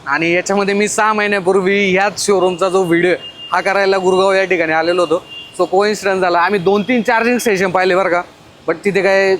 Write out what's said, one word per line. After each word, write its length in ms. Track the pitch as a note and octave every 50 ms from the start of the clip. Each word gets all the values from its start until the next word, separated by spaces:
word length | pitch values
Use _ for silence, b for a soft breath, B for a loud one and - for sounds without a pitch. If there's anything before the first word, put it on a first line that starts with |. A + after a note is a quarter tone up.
| - C3+
आणि 240 | C#3 D3+ E3 E3+
याच्यामध्ये 420 | E3+ F3+ F3+ - G3 G3+ G3+ F#3+ G3+
मी 140 | G3+ G#3 G3+
सहा 260 | - - G#3+ G#3+ G#3+
महिन्यापूर्वी 760 | G#3+ G#3 G#3 G#3 G3+ F3+ F3+ F#3+ G3 F#3 F#3+ G3 G3+ G3+ F#3+
ह्याच 340 | F3+ F#3 G3 G#3 F3 - -
शोरूमचा 440 | - G#3 F#3 F3 F#3 F3+ E3 F#3+ F#3+
जो 140 | F3 F#3+ F#3+
व्हिडिओ 280 | E3+ E3+ E3+ F3 F#3
आहे, 360 | E3+ - - - - - - -
हा 100 | F3 F#3
करायला 360 | - G3 F#3+ G3+ G3 F#3+ G3 G3
गुरगाव 360 | F#3 F#3 F#3 F#3 F#3+ G3 F#3+
या 100 | F#3+ F#3+
ठिकाणी 300 | F3+ F#3 E3+ E3 D#3+ D#3+
आलेलो 280 | D#3+ D#3+ E3+ F3 F3+
होतो. 220 | F3 D#3 D#3+ F3+ - - - - - - - -
So 60 | F3+
कोइन्सिडन्स 560 | D#3 E3+ F#3+ G3+ G#3 G#3+ G3 F#3 G3+ F#3+ F#3+
झाला, 180 | F3+ F3+ F3 E3+
आम्ही 200 | E3+ F#3 G#3 G3+
दोन 220 | E3 F#3 G3+ G#3
तीन 200 | G3 G#3+ B3+ A#3+
चार्जिंग 360 | G#3 - A#3 A3+ A3+ A#3 B3 A#3
स्टेशन 340 | - A#3 G3+ F3+ G3 F#3
पाहिले 240 | D#3+ F#3 F#3 F#3+ F3+
बरं 140 | F3+ G3 F#3
का, 120 | E3 F3 F3+ - - - - - - - - D#3
but 100 | E3+ E3 -
तिथे 160 | G3+ F3 G3
काय 340 | F3+ G3 F#3+ G3 G3 F#3+ F#3+